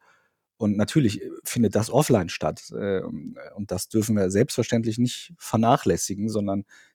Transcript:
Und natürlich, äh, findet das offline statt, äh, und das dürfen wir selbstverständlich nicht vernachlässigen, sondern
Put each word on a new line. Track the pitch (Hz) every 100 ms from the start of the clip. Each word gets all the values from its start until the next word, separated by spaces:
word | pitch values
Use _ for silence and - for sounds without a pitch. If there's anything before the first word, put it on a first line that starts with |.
| _ _ _ _ _ _
Und | 107 101
natürlich, | 107 160 113 101
äh, | - -
findet | - 123 104
das | 104 113
offline | 131 156 113 85
statt, | - 76 - -
äh, | 113 101 95
und | 82 78 - - 76 104 101
das | 92 -
dürfen | 110 107 104
wir | 92
selbstverständlich | 98 131 - 117 117 113 113
nicht | 123 - - -
vernachlässigen, | - 110 113 143 - - - 98 110
sondern | 107 101 101 - - _